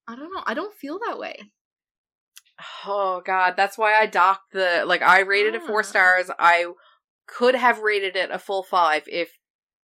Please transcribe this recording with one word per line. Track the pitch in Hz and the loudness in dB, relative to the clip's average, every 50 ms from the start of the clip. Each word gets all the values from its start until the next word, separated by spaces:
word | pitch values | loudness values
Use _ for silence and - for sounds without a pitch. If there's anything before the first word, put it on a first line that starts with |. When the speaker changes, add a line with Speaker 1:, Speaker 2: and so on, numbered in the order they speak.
| _ - | _ -18
Speaker 1:
I | 233 | -16
don't | 254 294 339 370 | -16 -14 -12 -12
know. | 339 - | -10 -8
I | - 226 | -6 -6
don't | 285 370 427 - | -6 -8 -10 -14
feel | _ - 277 311 403 466 | _ -14 -12 -12 -10 -8
that | 415 240 - | -10 -10 -10
way. | 208 - - - 208 208 _ _ _ _ _ _ _ _ _ _ _ _ _ _ _ _ _ - - _ _ - - - - - - | -12 -12 -14 -16 -20 -20 _ _ _ _ _ _ _ _ _ _ _ _ _ _ _ _ _ -20 -20 _ _ -20 -20 -20 -18 -14 -8
Speaker 2:
Oh, | 208 202 202 196 190 185 180 175 | -6 -4 -2 -2 -2 -4 -6 -4
God. | 190 190 185 185 180 180 | -4 -2 0 0 0 0
That's | 196 196 202 - - | 0 -2 -2 -2 -2
why | 220 208 214 220 | 0 2 4 2
I | 220 | 2
docked | 208 208 185 175 196 190 - - _ | 2 2 2 4 4 2 0 -6 _
the, | - 190 190 180 170 165 - | -6 -2 0 0 0 0 0
like, | 165 180 160 | 0 0 2
I | - 170 180 190 | 6 6 6 6
rated | 196 190 196 202 208 220 226 | 6 4 2 0 0 0 -2
it | 220 - | -4 -6
four | - 208 214 | -4 -2 -2
Speaker 1:
Ah. | 208 | -2
Speaker 2:
stars. | - - 202 185 185 185 185 180 185 - - | 0 2 2 4 4 4 2 0 -2 -2 2
I | 165 170 170 170 175 175 175 - _ _ _ _ _ _ _ _ _ | 4 4 4 4 2 -2 -8 -14 _ _ _ _ _ _ _ _ _
could | - - - 240 254 254 | -20 -4 0 2 2 2
have | 247 247 240 226 214 | 4 2 2 2 2
rated | 214 214 208 202 196 185 180 190 | 0 -2 -2 -2 -2 -2 -4 -4
it | 175 - | -4 -4
a | - 185 | -6 -10
full | - - 196 190 180 | -8 -6 -6 -6 -4
five | - 202 180 170 160 151 151 - - | -2 0 0 2 2 0 -2 -4 -6
if | - 170 165 - _ _ _ _ _ _ _ _ _ _ | -8 -8 -8 -8 _ _ _ _ _ _ _ _ _ _